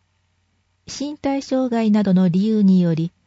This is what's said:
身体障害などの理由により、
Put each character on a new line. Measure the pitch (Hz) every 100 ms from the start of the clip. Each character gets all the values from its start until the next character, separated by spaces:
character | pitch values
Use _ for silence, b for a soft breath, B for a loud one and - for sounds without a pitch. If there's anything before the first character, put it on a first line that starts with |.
| _ _ _ _ _ _ _ _ -
身 | - 285 302
体 | 277 277
障 | - 262 254
害 | 233 220
な | 214
ど | 202
の | 185 185
理 | 180 220
由 | 214
に | 190 185
よ | 175 160
り、 | 165 _